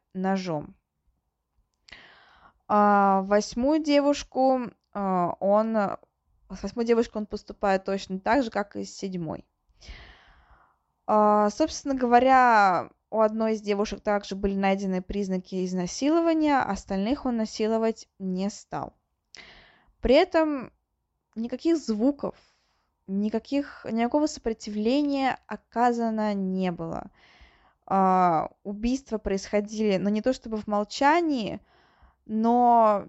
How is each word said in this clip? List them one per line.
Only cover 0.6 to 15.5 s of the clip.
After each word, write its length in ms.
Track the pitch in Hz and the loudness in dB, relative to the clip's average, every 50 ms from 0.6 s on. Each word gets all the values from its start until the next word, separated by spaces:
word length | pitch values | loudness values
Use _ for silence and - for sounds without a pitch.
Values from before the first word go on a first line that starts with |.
| - - - _ _ _ _ _ _ _ _ _ _ _ _ _ _ _ _ _ _ _ _ _ _ _ - - - - - _ _ _ _ _ _ _ _ _ _ - | -8 -12 -18 _ _ _ _ _ _ _ _ _ _ _ _ _ _ _ _ _ _ _ _ _ _ _ -20 -20 -20 -20 -20 _ _ _ _ _ _ _ _ _ _ 0
А, 540 | 208 208 208 208 202 202 196 196 190 190 | 2 4 4 4 6 4 4 4 2 2
восьмую 580 | 190 196 202 208 208 - - 233 247 277 320 320 | 2 2 2 2 2 0 -4 -2 0 0 0 0
девушку, 800 | 294 285 285 285 277 285 285 - - - - 254 262 262 262 254 240 - - _ _ _ | 2 2 2 4 4 2 0 0 -4 -6 -2 0 2 2 2 0 -2 -8 -12 _ _ _
а, 420 | - 202 196 190 185 180 175 170 - - | -8 -4 -2 -2 0 0 0 -2 -4 -2
он, 360 | - 196 202 214 220 226 226 | 0 2 2 2 2 0 0
с 880 | 214 202 - - - _ _ _ _ _ _ _ _ _ - 190 - | 0 -2 -2 -4 -8 _ _ _ _ _ _ _ _ _ -18 -12 -10
восьмой 220 | - 196 - 240 233 | -10 -8 -6 -2 0
девушкой 340 | 233 233 226 233 - - 214 | 2 2 2 2 0 -4 -10
он 80 | 214 | -8
поступает 580 | - 208 208 - - 208 - 214 196 190 190 190 | -8 -10 -12 -12 -16 -8 -4 0 0 0 0 -2
точно 360 | 196 196 196 - - 185 190 | -4 -6 -6 -6 -8 -10 -6
так 240 | - 208 233 285 247 | -2 0 0 2 0
же, 60 | 220 | 0
как 260 | - 202 208 - - | -4 -6 -6 -6 -8
и 80 | 202 196 | -12 -12
с 120 | - - | -12 -12
седьмой. 480 | - 196 196 185 175 165 151 90 - - _ _ _ _ _ _ _ - - - - - - - _ _ _ _ _ _ _ _ _ _ _ _ _ _ _ _ _ _ | -10 -10 -8 -8 -6 -6 -8 -8 -10 -14 _ _ _ _ _ _ _ -20 -20 -20 -20 -20 -20 -20 _ _ _ _ _ _ _ _ _ _ _ _ _ _ _ _ _ _
А, 440 | - 214 214 208 208 208 208 208 208 | 0 2 4 4 4 4 4 2 2
собственно 440 | - - 320 320 - - - 285 269 | 0 0 -2 -2 -2 -4 -6 -4 -4
говоря, 960 | 254 247 233 240 240 254 262 262 262 254 247 226 208 202 190 175 147 107 - - _ _ _ | -2 2 4 6 6 6 6 6 6 6 6 6 6 6 4 4 2 -2 -6 -12 _ _ _
у 100 | - 220 | 0 2
одной 340 | 220 214 220 220 220 220 220 | 2 2 2 0 -2 -2 -2
из 60 | 214 | -2
девушек 400 | 208 202 202 196 214 - 202 202 | -2 -2 -2 -2 -2 -4 -6 -6
также 360 | - 214 208 202 202 - 196 | -4 -2 -2 -2 -4 -6 -6
были 180 | 190 202 196 196 | -4 -2 -2 0
найдены 480 | 196 196 190 196 196 202 190 185 185 | 0 2 2 0 0 -2 -2 -4 -4
признаки 600 | 185 - 202 202 202 190 185 185 - - | -4 -6 -4 -4 -4 -2 -4 -6 -6 -6